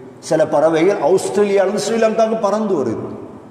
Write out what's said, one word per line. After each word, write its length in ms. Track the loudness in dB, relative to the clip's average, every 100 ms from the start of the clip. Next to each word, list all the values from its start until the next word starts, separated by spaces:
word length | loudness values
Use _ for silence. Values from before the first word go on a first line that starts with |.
| -20 -14
சில 280 | -2 0 2
பறவைகள் 540 | 2 2 2 2 2
ஆஸ்திரேலியாவிலிருந்து 800 | 2 2 0 0 2 2 2 0 -2
ஸ்ரீலங்காவுக்கு 500 | 0 2 2 0 0
பறந்து 440 | 0 0 0 -2
வருது. 120 | -2 -4 -8 -12 -16 -18 -8